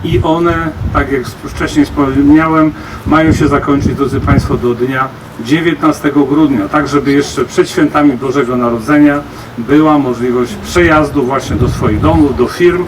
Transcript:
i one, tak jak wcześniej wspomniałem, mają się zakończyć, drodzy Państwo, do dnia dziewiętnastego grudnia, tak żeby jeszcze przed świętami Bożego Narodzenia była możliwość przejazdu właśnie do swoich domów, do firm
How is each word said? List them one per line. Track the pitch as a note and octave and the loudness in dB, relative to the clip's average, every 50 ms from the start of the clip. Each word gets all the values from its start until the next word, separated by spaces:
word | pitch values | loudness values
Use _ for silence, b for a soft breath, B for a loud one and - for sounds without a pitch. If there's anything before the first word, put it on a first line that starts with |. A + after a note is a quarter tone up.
| - | -2
i | E3 E3+ F3+ | 0 0 0
one, | - D#3+ D#3+ E3+ E3+ E3+ E3 E3 E3 D#3 D3 - - - | 2 0 0 0 0 0 0 -2 -4 -6 -6 -6 -6 -2
tak | - C#3+ C#3+ C3+ | -2 -2 -2 -2
jak | C#3 C3 A#2+ | -4 -4 -4
wcześniej | - - - - - - - D#3 D3+ - D3+ C#3+ | -8 -12 -12 -14 -12 -8 -6 -6 0 2 0 0
wspomniałem, | - - C#3+ C#3 C3+ C3+ C#3 C#3+ C#3+ D3+ D#3 D#3+ D#3+ D#3+ D#3+ D#3 D#3 D3+ B B B B B B | 0 0 -2 -2 0 2 2 4 6 6 4 4 4 2 2 2 2 0 B B B B B B
mają | C3+ D3 D#3+ D#3+ D#3+ | 0 2 2 4 2
się | D3 - D#3 C#3 | 2 2 0 0
zakończyć, | C#3+ C#3 - D3 C#3+ C#3 - - B2 | 0 -2 0 0 0 0 0 -2 -2
drodzy | C3 C#3 B2+ A2 G#2 | -2 -2 -2 -2 -2
Państwo, | - - - - - - - | 0 2 2 2 2 0 -2
do | A#2 A#2 A#2+ A#2 | -2 0 -2 0
dnia | A2+ B2 C3 C3+ C3 C3 C3 - - - - - - | 0 -2 -2 -2 -4 -4 -6 -6 -16 -18 -18 -14 -12
dziewiętnastego | A2+ A#2 C#3+ E3+ E3 E3+ D3+ - - D#3 D3 - - D3 C3+ D3 C#3 | -2 -2 0 0 0 -2 -2 0 0 -2 -2 0 -4 0 2 2 2
grudnia, | C3 C#3+ D#3 D#3 C#3 C#3 - D3 - | 2 2 2 2 2 2 0 -2 -2
tak | - D3+ C#3+ C#3 | -2 -2 -2 0
żeby | C#3+ C#3+ B2+ C#3 | -2 0 0 2
jeszcze | C#3 C#3+ C#3+ - - - B2+ | 0 0 0 -2 -4 -4 -4
przed | - - F#3 E3+ - | -2 0 0 0 0
świętami | - F3+ D#3 C#3+ - D3+ D3 D3 | 2 0 0 2 2 2 2 2
Bożego | B2+ A#2 C3+ C3+ B2+ C#3+ B2+ A#2 B2+ | 2 0 -4 -2 -2 -2 -2 0 -2
Narodzenia | B2 A#2+ A#2 A#2 A2+ A2 C#3 D3+ D3 D3 D3 C#3+ D3 D3 B B B B B B - | 0 0 0 -2 -2 -2 0 4 4 4 4 4 0 -4 B B B B B B -10
była | A#2 A#2+ C#3 D3+ D#3 D#3 D3+ C#3+ | -2 2 2 4 4 4 2 2
możliwość | C3+ B2+ A#2+ A2+ B2 B2 A#2+ B2 B2 A2 G#2 | 2 -2 -2 -2 -2 0 0 0 -2 -2 -6
przejazdu | - - - - F3 F3 E3 D#3 D#3 D3+ C#3 C#3 C#3+ | -12 -10 -2 0 2 2 4 4 2 2 0 0 -2
właśnie | B2 B2 C3+ C3+ - - - | 0 0 -2 -4 -4 -4 -2
do | - - - | 0 0 0
swoich | - - A#2 A2 G#2+ G#2+ | 0 -2 -2 -2 0 2
domów, | - D#3 E3 D#3+ D3 C#3 B2 | 2 2 4 4 2 2 2
do | A#2 B2 | 0 0
firm | A#2 - - F3+ F3 F3 F3+ F3 | -2 0 2 2 2 2 2 -4